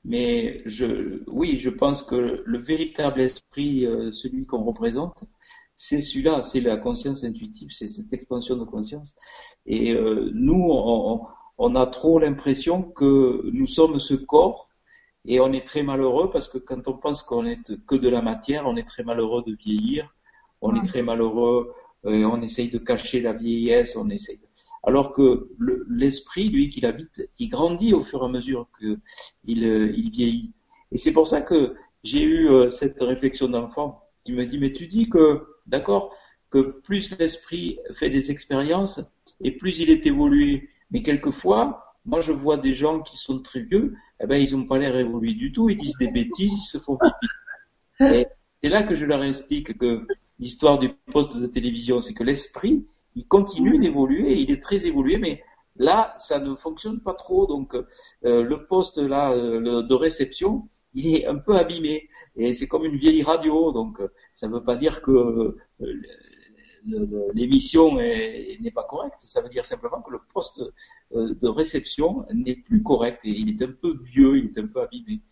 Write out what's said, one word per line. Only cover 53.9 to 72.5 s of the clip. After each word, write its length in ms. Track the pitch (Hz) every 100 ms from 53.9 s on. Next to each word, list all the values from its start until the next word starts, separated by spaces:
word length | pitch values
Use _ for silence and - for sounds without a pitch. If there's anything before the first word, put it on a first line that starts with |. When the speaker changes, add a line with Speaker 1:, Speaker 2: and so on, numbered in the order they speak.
| 143 131 156 143 131
Speaker 1:
il 100 | 135
est 120 | 139
très 220 | - 202 170
évolué, 300 | 139 135 143
mais 260 | 160 - - _ _ -
là, 380 | 139 208 226 -
ça 220 | - 143
ne 160 | 139 131
fonctionne 440 | 165 160 214 220
pas 120 | 196
trop. 320 | 185 - 185 196
Donc, 300 | 143 135 123
euh, 680 | - - - _ 120 120
le 220 | 117 151 -
poste 320 | 185 - 151
là, 360 | 139 139 143
euh, 260 | 123 120 113
le, 240 | 117 120
de 100 | 117
réception, 760 | 131 160 - 135 - 190 247 - _ _
il 220 | 131 160 156
est 100 | -
un 80 | 143
peu 200 | - 196
abîmé. 520 | 165 170 156 156 - - - -
Et 160 | 120
c'est 140 | 120 135
comme 160 | 160 160
une 100 | 143
vieille 260 | 156 156
radio. 500 | 143 165 156 156 165
Donc, 260 | 120 113 107
euh, 80 | 98 _ _
ça 140 | - 110
ne 60 |
veut 100 | 120
pas 140 | 120 123
dire 240 | 151 -
que, 100 | -
euh, 460 | 131 120 113 110 - _ _
le, 140 | 120 - - - - _ _ _ _ _ 107
le, 420 | 107 104 104 101 107
l'émission 640 | 123 135 - 160 160 135
est, 580 | 117 113 110 113 - 220
n'est 100 | 233
pas 140 | - -
correcte. 340 | - 285 -
Ça 220 | - -
veut 80 | 123
dire 160 | 123 -
simplement 360 | 120 120 -
que 100 | -
le 100 | 120 _
poste, 280 | 190 - - 120 _ - - _
euh, 220 | 117 113 -
de 120 | 120
réception 760 | 131 160 143 - - 160 254 -
n'est 220 | 113 127